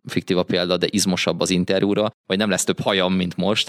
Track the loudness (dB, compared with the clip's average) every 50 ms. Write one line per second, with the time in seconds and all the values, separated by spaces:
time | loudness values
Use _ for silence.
0 | _ -8 -6 -4 -2 0 0 0 0 0 0 -2 0 0 0 0 0 0 0 0
1 | 0 0 0 0 0 -2 -2 0 0 0 2 2 2 2 0 2 2 2 2 2
2 | 0 -2 -4 _ _ -4 -2 0 0 0 0 0 0 -2 -2 -2 -2 0 0 2
3 | 2 2 2 0 0 -2 -2 -2 0 0 0 0 -2